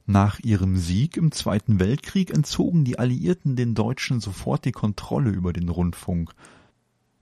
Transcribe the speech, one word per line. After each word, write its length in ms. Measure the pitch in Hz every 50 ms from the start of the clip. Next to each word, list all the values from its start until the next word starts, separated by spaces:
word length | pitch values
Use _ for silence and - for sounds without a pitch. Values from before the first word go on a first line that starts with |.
| -
Nach 340 | - 101 98 101 101 - -
ihrem 380 | - 117 107 90 95 92 92
Sieg 400 | 92 85 87 90 104 143 170 -
im 160 | - 165 156 -
Zweiten 480 | - - - 98 104 - - - 95
Weltkrieg 500 | 92 101 135 - - - - 190 185 -
entzogen 540 | - 156 143 - - - - - 175 165 139
die 120 | 123 123
Alliierten 600 | - 123 127 123 - - 175 180 - - 143 127
den 180 | 123 123 117 110
Deutschen 460 | 110 104 113 131 - - - 135 117
sofort 420 | - 101 90 - - 123 139 - -
die 80 | 135
Kontrolle 600 | - - - 107 101 - - - 117 139 143 110
über 200 | 95 92 87 87
den 160 | 80 85 87
Rundfunk. 640 | 85 82 87 87 87 - - - - 90 85 82 - - _ - - - - _ _ _ _ _ _ _ _ _ _ _ _